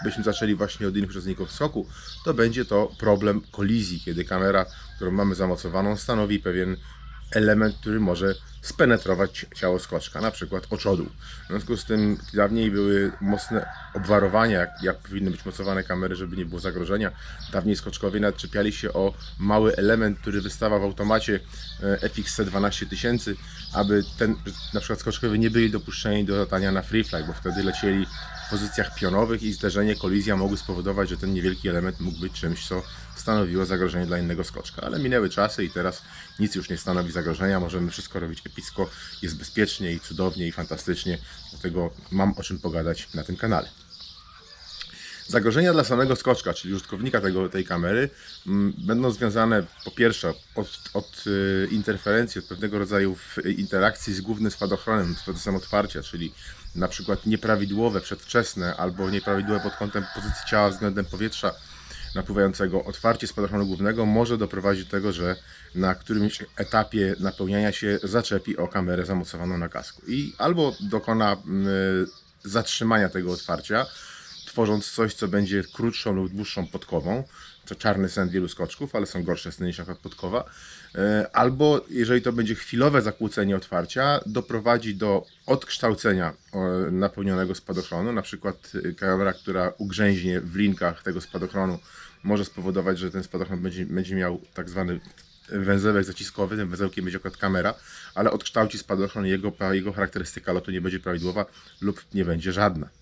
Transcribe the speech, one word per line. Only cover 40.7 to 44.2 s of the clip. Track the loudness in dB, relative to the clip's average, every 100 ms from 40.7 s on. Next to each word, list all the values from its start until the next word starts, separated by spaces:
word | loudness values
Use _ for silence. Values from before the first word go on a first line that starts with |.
| -6 -4 -2 -2 -4 -6 -16 -16
dlatego | -8 -4 -2 -4 -6 -2
mam | 2 2
o | 2
czym | -6 -6
pogadać | -4 -2 -2 -4 -6
na | -8
tym | -6 -2
kanale. | 2 0 0 -12 -20 -18 -18 -18